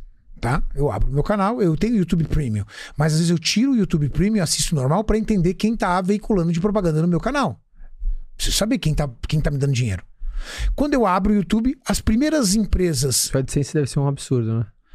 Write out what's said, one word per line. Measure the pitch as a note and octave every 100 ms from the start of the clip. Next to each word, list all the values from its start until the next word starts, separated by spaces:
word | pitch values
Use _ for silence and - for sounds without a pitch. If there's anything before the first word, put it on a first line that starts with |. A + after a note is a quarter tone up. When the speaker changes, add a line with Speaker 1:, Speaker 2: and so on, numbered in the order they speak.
| - - - -
Speaker 1:
tá? | A#2 D#3 - C#3
Eu | C#3+
abro | A2 A#2+
o |
meu | C3+
canal, | C#3+ G#3 F#3+ B3
eu | F3+ D#3
tenho | G#3+ A3+
YouTube | E3+ E3+ D#3
Premium, | - C3+ G#2+ G2 - - -
mas | D#3
às | D#3
vezes | E3+
eu | E3+
tiro | - G#3 C4+
o | B3
YouTube | F#3 E3 C#3+
Premium | D3 G3 A3
e |
assisto | E3 - - D3+
normal | B2+ F3 G#3+
pra | G#3+
entender | G#3+ G#3 F3
quem | F#3 G#3+ A3+
tá | G3 F3+
veiculando | F#3 G#3 - G3+ E3+
de | E3+
propaganda | G#3 G#3 E3+ D#3
no | E3+
meu | E3+
canal. | A#3 C#4+ G#3 - _ - - - - - - -
Preciso | - -
saber | G#3+ A#3+
quem | D#3
tá, | C#3 C#3+ - -
quem | D3+
tá | D#3
me | C#3+
dando | C#3
dinheiro. | B2 A#2+ F#2 - - - - - - - -
Quando | D4
eu | C#4+ G#3
abro | F#3 G3+
o | G#3
YouTube, | F3 G#3+ A#3+ - -
as | G3
primeiras | - A3 D4+ D#4 G#3 A3
empresas | G#3 F3+ F3+ C#3 C#3 A#2 -
Speaker 2:
A | C3+
AdSense | C3+ D3 C3+
deve | D#3 C#3
ser | D3
um | C#3
absurdo, | C#3 - B2+ A2+ A2+
né? | A#2 - _